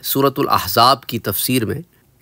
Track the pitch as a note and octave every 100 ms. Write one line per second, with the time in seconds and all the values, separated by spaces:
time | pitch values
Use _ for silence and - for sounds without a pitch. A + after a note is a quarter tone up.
0 | - C#3 C#3 B2+ - - - A#2 B2 C3+
1 | - A#2 G#2+ - - B2+ G2+ C3+ - _
2 | _ _